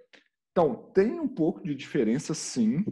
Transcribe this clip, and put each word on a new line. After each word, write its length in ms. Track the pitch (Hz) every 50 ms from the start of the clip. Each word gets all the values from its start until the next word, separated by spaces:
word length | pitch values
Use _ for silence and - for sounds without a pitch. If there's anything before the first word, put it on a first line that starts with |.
| _ _ _ - _ _ _ _ _ _
então, 240 | - 185 170 143 113 - - -
tem 280 | - 185 196 233 339 349
um 80 | 320 262
pouco 340 | - - 156 160 156 -
de 120 | - 160 143
diferença, 600 | 131 - - - 147 117 107 117 139 - - 160
sim, 500 | - - - - 131 113 107 123 160 214 -